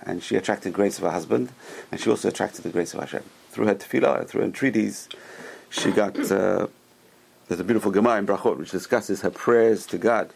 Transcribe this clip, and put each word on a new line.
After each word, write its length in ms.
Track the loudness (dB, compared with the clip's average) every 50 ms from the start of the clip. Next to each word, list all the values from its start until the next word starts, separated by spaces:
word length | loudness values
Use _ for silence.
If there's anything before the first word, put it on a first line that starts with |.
And 220 | -8 -8 -8 -6 -4
she 120 | -2 -2
attracted 380 | 0 0 0 -2 -2 -2 -4 0
grace 240 | 2 2 2 0 0
of 60 | -2
her 80 | -2
husband, 400 | -2 -2 -2 0 0 0 0 -2 -8 -14 -20 -18 -16 -18 -14 -10
and 100 | -8 -2
she 80 | 0 0
also 180 | 2 2 0 -2
attracted 360 | -2 -2 -2 -4 -4 -6 -8
the 60 | -4
grace 240 | -2 -2 -2 -4 -4
of 80 | -8
Hashem. 220 | -8 -6 -8 -8 -10 -12 -20 -20 -20 -12
Through 160 | -4 0 2 2
her 80 | 2
tefillah, 520 | 0 -2 -4 0 2 4 4 4 2 -2 -4
through 140 | -2 -2
her 60 | -2 -2
entreaties, 600 | -2 0 0 0 2 2 0 0 -2 -6 -12 -14 -16 -18 -18 -20 -18 -18 -18 -18 -18 -20 -18 -12
she 220 | -6 -2 0 0
got, 240 | 2 2 2 0 0 -2 -2 0
uh, 360 | 2 2 2 2 2 0 -2 -4 -6 _ _ _ _ _ _ -20 _ _ _ _ _ _ _ -6
there's 120 | -4 -2
a 40 | 0
beautiful 260 | 2 2 2 2 2
Gemara 280 | 2 4 4 4 4 2
in 80 | 2 0
Brachot 300 | 0 0 2 0 0 0
which 120 | -4 -6
discusses 520 | -8 -8 -2 0 0 0 0 0 -4 -2
her 100 | -2 -4
prayers 560 | -4 -2 2 4 6 6 6 6 4 2 0 -6
to 100 | -4 0
God. 340 | 2 2 2 2 0 -4 -8